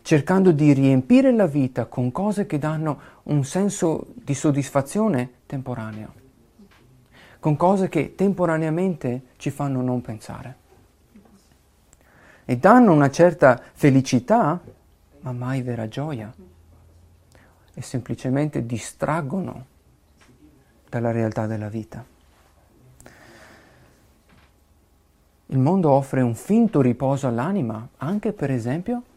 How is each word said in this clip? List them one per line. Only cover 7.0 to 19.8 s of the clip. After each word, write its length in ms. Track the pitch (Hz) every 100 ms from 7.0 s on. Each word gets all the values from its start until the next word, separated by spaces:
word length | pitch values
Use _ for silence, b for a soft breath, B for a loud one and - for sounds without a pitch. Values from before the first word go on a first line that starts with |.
| _ b b b
con 160 | 160 147
cose 340 | 175 196 185
che 260 | 160 - -
temporaneamente 1120 | 196 185 170 160 160 160 190 160 127 123 - _
ci 120 | 143
fanno 320 | 135 143 131
non 200 | 127 123
pensare. 540 | - 110 - 113 127 131 _ _ _ _ _ - _ _ _ _ _ _ _ _ b b b b -
E 120 | 123
danno 340 | 180 247 233
una 180 | 151 139
certa 520 | - 175 165 139 120 B
felicità, 880 | - 147 135 131 - - 226 156 175 - - _ _ _ _
ma 100 | 131
mai 300 | 123 123 135
vera 260 | 123 117 110
gioia. 460 | 127 151 127 107 - - _ _ _ _ _ _ _ _ b b b b
E 80 | -
semplicemente 840 | - 127 - 120 131 131 151 147 117
distraggono 1000 | 117 - - - 160 139 190 117 - 131 _